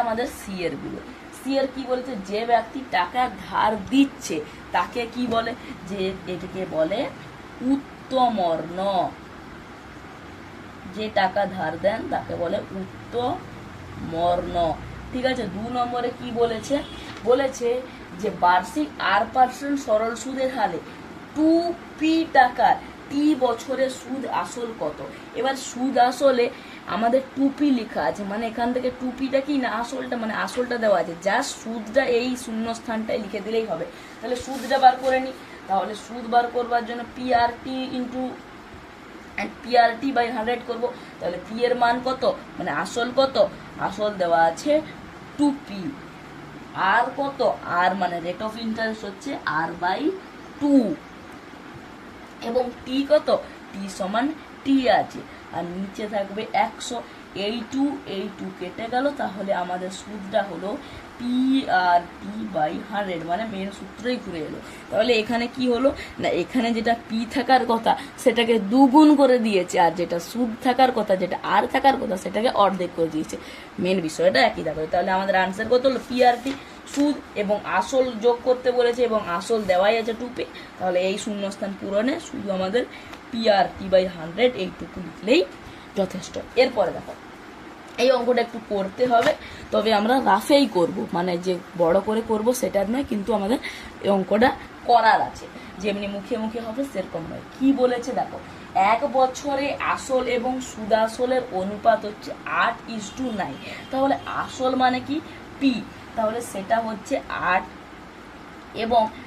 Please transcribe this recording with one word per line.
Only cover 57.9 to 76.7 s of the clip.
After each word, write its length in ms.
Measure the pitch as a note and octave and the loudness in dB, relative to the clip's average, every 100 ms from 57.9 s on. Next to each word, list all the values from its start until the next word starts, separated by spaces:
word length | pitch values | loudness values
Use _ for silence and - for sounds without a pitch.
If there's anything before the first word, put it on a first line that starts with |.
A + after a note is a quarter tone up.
| C#4+ - G3 | -2 -6 -6
এই 100 | G#3 - | -6 -8
টু 80 | F#3+ - | -10 -8
কেটে 260 | F3+ - A3+ | -10 -8 -2
গেল, 120 | B3+ C#4 C#4+ | 0 0 -2
তাহলে 300 | G3 F#3+ G3 F3+ | -6 -4 -2 -2
আমাদের 280 | F3+ F3+ F#3 F#3+ | -2 -4 -6 -10
সুদটা 400 | G3+ G#3 F#3+ G#3+ G3 | -12 -12 -2 -2 -2
হলো 200 | - F#3 C#4 - - - - | -6 -6 -8 -10 -16 -16 -8
পি 180 | B3 B3 C4 C4+ - F#3 F3+ | -2 2 4 2 4 4 6
আর 120 | F3 F3 - | 4 2 -8
টি 140 | G3 G#3+ G#3+ E3 | -10 -8 -4 0
by 180 | D3+ - - | 0 -2 -4
হান্ড্রেড, 320 | G#3 G3 E3+ D#3+ | -4 -4 -4 -2
মানে 120 | F3+ A3+ | -4 -4
মেন 140 | G3 G3 - | -6 -8 -8
সূত্রই 380 | F#3+ - A#3 B3 | -14 -6 -4 -4
ঘুরে 180 | G3 E3+ C#3+ | -4 -8 -8
এলো। 120 | B2 - - - | -10 -12 -16 -2
তাহলে 220 | - A#3+ A3 | 2 4 2
এখানে 240 | G#3+ A#3 A#3+ C4 | 2 -2 -2 0
কি 80 | B3+ | 2
হলো 160 | A#3+ C4+ C#4+ - - | 4 2 0 -6 -4
না, 80 | - D#3 | 0 0
এখানে 280 | E3+ B3+ A#3 A3+ | 0 0 0 2
যেটা 160 | A3+ A#3 - | 2 0 -2
পি 100 | A3 A#3 C#4 | -4 -2 -2
থাকার 280 | A#3+ C4 A#3+ | 4 4 6
কথা 200 | A3+ G3+ - - - | 2 2 0 -4 0
সেটাকে 320 | B3+ A3+ A3+ A3+ G3 | 2 4 4 2 4
দুগুণ 380 | B3+ C#4 C#4+ D4+ C#4+ | 6 10 10 10 10
করে 160 | C4+ B3 A3 | 8 6 4
দিয়েছে, 280 | F#3+ F3 F#3 E3 | 2 2 6 6
আর 60 | E3 | 4
যেটা 180 | E3+ E3+ - | 0 -2 -2
সুদ 200 | A#3 B3 A3 C4 | -2 -2 0 2
থাকার 260 | B3 B3+ A#3 | 6 6 6
কথা, 160 | G#3 F#3+ | 2 2
যেটা 160 | F3 - - F3+ | 0 -2 2 2
আর 80 | - | 2
থাকার 220 | - C#4 C4 | 4 6 4
কথা 140 | A3+ F#3+ F#3+ | 0 -4 -2
সেটাকে 240 | G#3 A#3+ - | 0 2 4
অর্ধেক 280 | G3 F#3+ F3 - | 4 2 -2 0
করে 120 | E3 D#3 | 0 0
দিয়েছে। 200 | - - - - - - | -4 -8 -12 -16 -12 -2
মেন 140 | F3+ F#3+ D#3+ | 0 2 0
বিষয়টা 320 | - F3 B3 A#3 | 2 4 6 4
একই 140 | - D#3 | 2 -4
থাকবে। 180 | D3+ D#3 | -4 0
তাহলে 160 | F3+ F#3+ F#3+ | 0 2 0
আমাদের 180 | F#3+ F#3+ | 2 2
আনসার 240 | F#3 F#3+ A3 | 2 -2 2
কত 100 | B3 C4+ | 4 4
হলো? 120 | A#3+ - | 0 -2
পি 80 | B3 B3 | 4 6
আর 80 | A#3+ | 4
টি 80 | C4+ C#4 - | -2 -6 -12